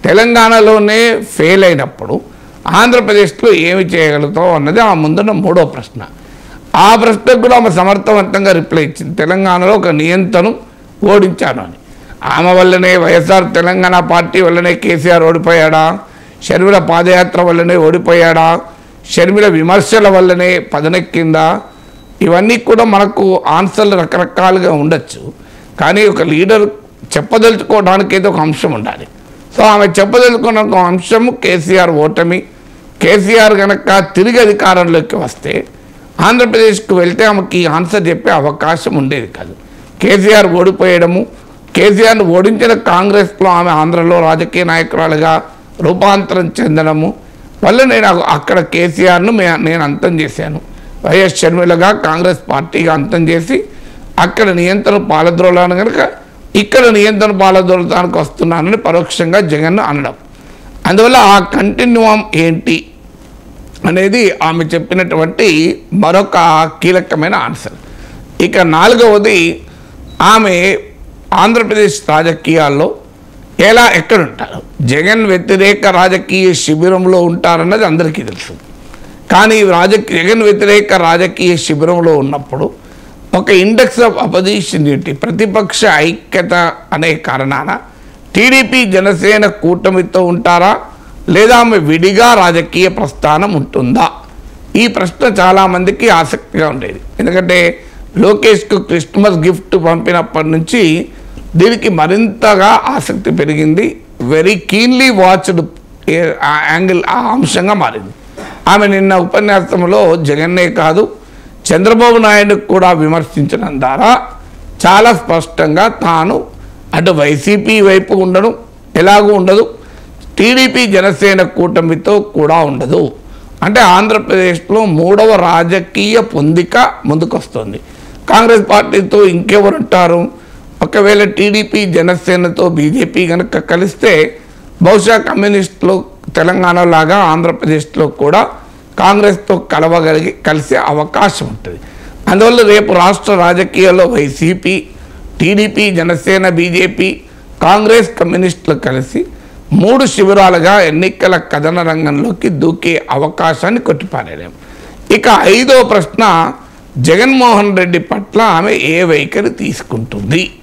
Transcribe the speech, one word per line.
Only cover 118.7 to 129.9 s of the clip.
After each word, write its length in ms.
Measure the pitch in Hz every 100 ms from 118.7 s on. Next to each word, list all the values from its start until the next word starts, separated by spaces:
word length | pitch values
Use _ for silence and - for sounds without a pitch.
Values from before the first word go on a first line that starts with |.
| - - 165
ఎలాగూ 380 | 180 208 208
ఉండదు, 400 | 208 185 196 - - - - - - - -
టీడీపీ 480 | 214 254 262 254 240
జనసేన 560 | 196 196 165 202 190
కూటమితో 800 | 180 - 175 - 165 160 - 208
కూడా 360 | 202 - 151 165
ఉండదు. 560 | 151 131 120 175 147 - - - - -
అంటే 180 | 185 220
ఆంధ్రప్రదేశ్లో 1040 | 208 180 214 214 - 190 180 170 - 208
మూడవ 500 | 214 156 170 202 220
రాజకీయ 840 | 202 175 170 170 185 170 - 208 226
పొందిక 720 | 220 151 147 165 170 240 254 - -
ముందుకొస్తుంది. 760 | 151 160 - - 123 104 107 - - - - -
కాంగ్రెస్ 400 | 214 226 226 196
పార్టీతో 540 | 208 - 196 185 208
ఇంకెవరుంటారు? 1040 | 196 170 196 202 202 311 -